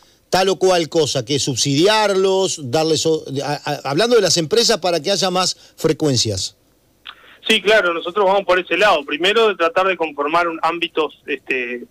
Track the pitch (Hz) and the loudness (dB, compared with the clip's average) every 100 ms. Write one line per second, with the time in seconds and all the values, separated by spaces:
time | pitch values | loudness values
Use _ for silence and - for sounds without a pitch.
0 | _ _ _ 180 190 180 185 175 156 165 | _ _ _ 0 0 2 2 2 0 0
1 | 147 139 120 143 - 123 143 139 190 220 | 0 -2 -4 -4 -2 -2 0 2 4 4
2 | 208 190 190 190 185 - 131 156 160 151 | 2 2 2 2 0 -4 -4 -2 0 0
3 | 160 160 - 135 135 147 147 135 135 147 | 0 -2 -4 -8 -6 -6 -6 -6 -4 0
4 | 240 240 180 175 156 220 226 202 180 165 | 2 4 4 0 0 0 2 0 0 -2
5 | 165 196 190 180 180 - - - 156 156 | -2 -2 0 0 -2 -4 -16 -4 -2 0
6 | 151 120 110 95 - - _ _ _ _ | 0 0 -2 -4 -8 -12 _ _ _ _
7 | - - - - - 214 185 214 175 170 | -20 -20 -20 -10 -2 0 4 2 2 -2
8 | 165 202 190 196 190 185 180 170 208 160 | -4 0 2 2 2 0 0 2 2 2
9 | 147 151 185 220 220 170 165 185 190 175 | -2 -2 0 2 2 2 0 0 0 -2
10 | 160 143 147 170 175 160 165 170 170 160 | -4 -4 0 0 0 -2 -4 -2 -4 -2
11 | 156 - - 139 - 131 120 120 - | -4 -6 -10 -10 -6 -6 -6 -8 -6